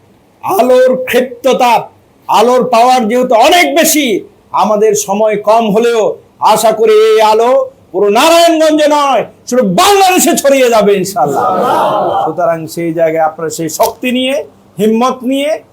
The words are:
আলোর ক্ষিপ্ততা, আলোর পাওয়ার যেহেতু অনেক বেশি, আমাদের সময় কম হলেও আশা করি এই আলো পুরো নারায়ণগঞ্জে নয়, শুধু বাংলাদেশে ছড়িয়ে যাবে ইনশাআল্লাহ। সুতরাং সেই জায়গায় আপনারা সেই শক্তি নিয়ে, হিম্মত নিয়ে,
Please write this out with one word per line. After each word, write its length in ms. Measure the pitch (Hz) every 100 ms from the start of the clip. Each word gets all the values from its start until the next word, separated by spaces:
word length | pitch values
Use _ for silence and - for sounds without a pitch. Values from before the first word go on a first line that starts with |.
| _ _ _ _
আলোর 640 | 123 - - 508 254 254 -
ক্ষিপ্ততা, 840 | - 254 - - 226 247 220 - _ _ _ -
আলোর 400 | 175 233 254 -
পাওয়ার 400 | 226 247 254 214
যেহেতু 280 | 247 247 220
অনেক 400 | 277 349 320 285
বেশি, 440 | 311 311 262 190 - _ _
আমাদের 440 | 151 196 208 220 202
সময় 420 | - 202 220 208
কম 340 | 208 226 226
হলেও 460 | 202 240 233 185 - _ _
আশা 320 | 156 214 220
করি 220 | 220 220
এই 280 | 214 220 220
আলো 500 | 214 220 233 269 262 - _
পুরো 180 | 180 202
নারায়ণগঞ্জে 800 | 214 311 339 339 320 311 302 302
নয়, 380 | 294 277 233 - _ -
শুধু 140 | 247
বাংলাদেশে 760 | 208 175 370 403 381 370 294 285
ছড়িয়ে 320 | 277 269 247
যাবে 260 | 226 202 202
ইনশাআল্লাহ। 500 | 170 - 147 123 - 185 240 - 208 - - - 156
সুতরাং 420 | 160 170 165 156
সেই 260 | - 170
জায়গায় 320 | 160 165 160 156
আপনারা 240 | 156 160
সেই 200 | 156 165
শক্তি 420 | - 233 - 254
নিয়ে, 320 | 247 254 285 - - _ -
হিম্মত 440 | 214 226 254 254
নিয়ে, 400 | 240 269 285 320 -